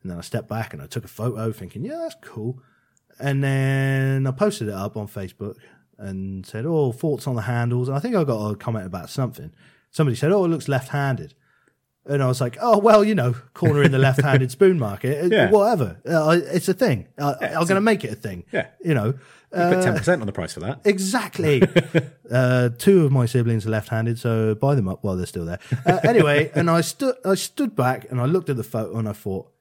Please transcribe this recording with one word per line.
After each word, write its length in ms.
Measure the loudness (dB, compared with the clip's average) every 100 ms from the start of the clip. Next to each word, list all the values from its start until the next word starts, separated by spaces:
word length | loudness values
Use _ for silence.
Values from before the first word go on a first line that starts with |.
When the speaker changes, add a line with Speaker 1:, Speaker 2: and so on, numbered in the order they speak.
Speaker 1:
and 80 | -12
then 80 | -12
I 40 |
stepped 260 | -8 -8 -6
back 240 | -8 -8
and 100 | -12
I 40 | -12
took 180 | -12
a 40 | -12
photo 440 | -8 -6 -4 -6
thinking, 320 | -6 -14 -12
"Yeah, 140 | -10 -8
that's 140 | -10 -12
cool." 380 | -18 -10 -10 -10 _ _ _ _ _ _
And 240 | -4 -2
then 840 | 0 0 0 0 0 0 0 0 -2
I 40 |
posted 380 | 0 -2 -2 -8
it 60 |
up 220 | -6 -8 -8
on 120 | -10
Facebook 480 | -10 -12 _ -12 -12 _ _ _ _
and 480 | -12 -10 -8 -10 -12
said, 180 | -8
"Oh, 260 | -2 0 0
thoughts 360 | -2 -4 -4 -4
on 80 | -4
the 60 |
handles?" 460 | -2 -2 0 -2 -2
And 80 | -4
I 40 |
think 160 | -2 -2
I 80 |
got 240 | 0 -2 -4
a 60 | -6
comment 300 | -6 -6 -6
about 240 | -10 -8
something. 420 | -6 -6 -6 -18 _ _ _ _
Somebody 260 | -2 0 0
said, 160 | 0
"Oh, 120 | 2 2
it 20 |
looks 180 | -2 -2
left-handed." 680 | -4 -2 -4 -2 -4 -8 _ _ _ _ _ _ _ -6
And 140 | -2
I 40 | 0
was 140 | 0
like, 160 | -4 -2
"Oh, 160 | 2 4
well, 260 | 8 6
you 100 | 6
know, 200 | 2 0 -2 -10
corner 280 | 0 2 6
in 80 | 4
the 60 | 6
left-handed 520 | 4 4 4 4 2
Speaker 2:
<laughs> 80 | 4
Speaker 1:
spoon 200 | 4 4
market, 460 | -2 -4 -4 0
uh, 40 | 2 4
Speaker 2:
Yeah. 140 | 4
Speaker 1:
whatever. 480 | 4 4 2 -2 -4 0
Uh, 200 | 2 4
I, 80 | 2
it's 320 | 2 -2 0
a 60 |
thing. 320 | 0 0 0 -6 -6
Uh, 160 | -4 -2
Speaker 2:
Yeah, 160 | -4 -2
Speaker 1:
I'm 40 |
Speaker 2:
it's 80 | 0
Speaker 1:
gonna 100 | 2
Speaker 2:
a 40 |
Speaker 1:
make 220 | 2 0
it 60 | -2
a 60 | -8
thing." 280 | -10 -10 -6
Speaker 2:
Yeah. 160 | -6 -6 _
Speaker 1:
You 120 | -2
know? 120 | 0 0 -4 -12 -20 _
Speaker 2:
You 40 | -2
put 180 | 2 2
Speaker 1:
Uh, 40 |
Speaker 2:
ten 140 | 2 0
percent 240 | 0 0
on 40 | -2
the 60 |
price 220 | -6 -8
for 60 | -8
that. 200 | -8 -2 0
Speaker 1:
Exactly. 760 | 0 -2 -4 -4 -2 0 4 4
Speaker 2:
<laughs> 60 | 4 2 -2 -2 _ -2
Speaker 1:
Uh, 380 | 2 4 4 2 2
two 260 | 4 6
of 80 | 6
my 140 | 2 2
siblings 400 | 2 2 0 -2
are 20 |
left-handed, 500 | -4 -2 -4 -2 -2
so 360 | -2 0 0
buy 200 | 0 0
them 140 | 2 0
up 160 | -4
while 120 | -4 -4
they're 80 | -6
still 180 | -6
there. 140 | -8 -10 -6 -2
Uh, 140 | 0 2
anyway, 480 | 4 4 4 2 2
<laughs> 20 |
and 160 | 0 2
I 100 | 2
stood, 340 | 0 -2 -2 -2 -2
I 80 |
stood 420 | -2 -2 -4 -4 0
back 300 | 0 -2 -6
and 80 | -2
I 20 |
looked 240 | 0 0 -2
at 80 | -6
the 80 |
photo 320 | -4 -6 -6 -6
and 80 | -6
I 60 |
thought 400 | -6 -8 -8 -10 _